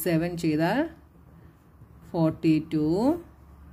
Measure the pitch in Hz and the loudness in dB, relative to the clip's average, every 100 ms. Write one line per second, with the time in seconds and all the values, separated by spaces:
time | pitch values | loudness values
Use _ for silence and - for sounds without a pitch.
0 | 185 160 170 170 170 151 165 233 320 - | 0 0 -2 -2 -2 0 0 0 -2 -6
1 | - - - - - - _ - - - | -20 -20 -20 -20 -20 -20 _ -20 -20 -20
2 | - 175 160 160 165 156 151 156 151 180 | -8 0 0 2 2 2 0 -2 0 2
3 | 254 349 - - - - - | 0 0 -6 -20 -20 -20 -20